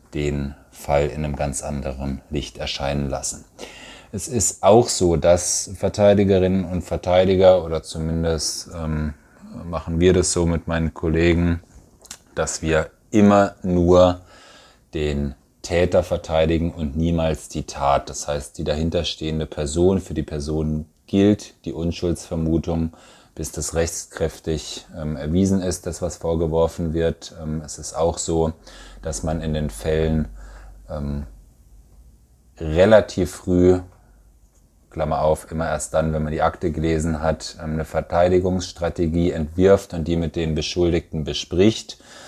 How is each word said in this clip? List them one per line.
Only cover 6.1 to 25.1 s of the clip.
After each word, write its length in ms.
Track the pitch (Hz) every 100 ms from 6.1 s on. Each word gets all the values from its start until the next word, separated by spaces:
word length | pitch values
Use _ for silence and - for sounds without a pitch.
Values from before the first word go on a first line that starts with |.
| 101 98 95 92 95
und 180 | 85 90
Verteidiger, 840 | - 85 92 92 95 92 92 92
oder 180 | 80 80
zumindest... 840 | - 80 80 82 82 80 - - -
Ähm, 400 | 87 78 78 76 - _ _ - 80 85
machen 320 | 80 85 82
wir 120 | 92
das 200 | 90 85
so 140 | 87 85
mit 220 | 82 -
meinen 260 | 82 80
Kollegen, 680 | - 85 80 87 85 85 85 - - _ _ - - _
dass 280 | 80 78 -
wir 280 | 78 78 80 _ _
immer 460 | 107 101 101 98 -
nur 580 | 92 90 87 90 90 87 - - - - - _ _
den 400 | 78 73 71 71 - _ _
Täter 420 | - 87 90 90
verteidigen 680 | 85 87 - 80 80 80 82
und 240 | 82 76 76
niemals 520 | 82 82 80 78 -
die 160 | 78
Tat. 440 | 71 73 69 69 -
Das 200 | 69 -
heißt, 280 | 73 - -
die 80 |
dahinterstehende 840 | 78 73 82 85 78 - 78 78 78
Person, 540 | - 73 80 92 95
für 140 | -
die 80 | 78
Person 640 | 73 78 71 78 78 78 - _ -
gilt 480 | 98 101 101 - _ 82
die 60 |
Unschuldsvermutung, 1200 | 78 85 - 90 80 - 82 80 80 85 82 82 - - - _
bis 180 | - 78
das 220 | 80 76
rechtskräftig, 1120 | 82 82 - - - 80 - 82 78 - - - 87
ähm, 200 | 78